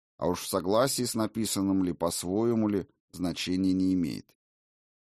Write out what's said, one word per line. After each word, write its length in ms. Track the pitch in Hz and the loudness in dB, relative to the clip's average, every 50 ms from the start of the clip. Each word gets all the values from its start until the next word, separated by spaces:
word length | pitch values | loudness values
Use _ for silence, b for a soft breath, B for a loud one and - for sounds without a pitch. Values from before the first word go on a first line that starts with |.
| _ _ _ | _ _ _
А 120 | - - 85 | -4 -2 -2
уж 120 | 90 - | -2 -2
в 80 | - - | -4 -4
согласии 540 | - 95 80 92 104 110 131 139 - - | -4 -2 0 2 4 4 4 2 2 -2
с 120 | 123 117 - | -4 -2 -2
написанным 680 | 110 107 107 - 110 110 98 - 101 98 98 95 95 92 | -2 -2 -2 -2 -4 -4 -2 -2 0 0 2 2 2 2
ли, 80 | 90 | 0
по-своему 760 | 82 76 82 85 - - - 87 92 107 117 120 117 113 110 107 | -2 0 -2 -2 -2 -2 -4 -2 0 0 2 2 2 2 2 2
ли, 180 | 104 95 85 - _ _ _ _ | 0 -2 -2 -4 _ _ _ _
значения 600 | - - 90 87 85 - - 87 90 92 95 92 | -8 -6 -4 -4 -4 -4 -4 -2 -2 0 2 2
не 200 | 92 92 92 92 92 | 2 2 2 2 2
имеет. 320 | 90 85 71 53 50 - - _ _ _ _ _ _ _ _ _ _ _ _ _ _ _ | 2 0 -2 -4 -8 -12 -16 _ _ _ _ _ _ _ _ _ _ _ _ _ _ _